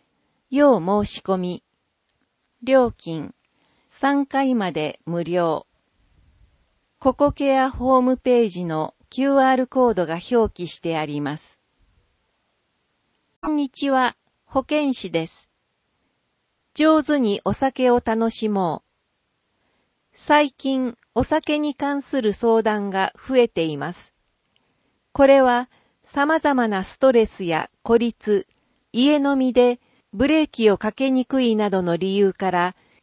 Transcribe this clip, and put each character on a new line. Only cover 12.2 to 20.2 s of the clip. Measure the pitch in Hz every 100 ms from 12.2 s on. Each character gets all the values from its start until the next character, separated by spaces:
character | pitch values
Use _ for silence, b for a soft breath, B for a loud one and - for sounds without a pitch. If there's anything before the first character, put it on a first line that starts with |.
| _ _ _ _ _ _ _ _ _ _ _ _
こ | 302
ん | 302
に | 277
ち | - 277
は、 | 262 247 - _ _ _
保 | 240
健 | 262 302 285
師 | 247 180
で | 165 160
す。 | - _ _ _ _ _ _ _ _ _ _ _ _ _ -
上 | 311 311
手 | 294 294
に | 226 202
お | -
酒 | 202 269 - 254
を | 240
楽 | 233 226 226
し | - 220
も | 202 175 143 _ _ _ _ _ _ _ _ _ _ _ _ _
う。 |
最 | _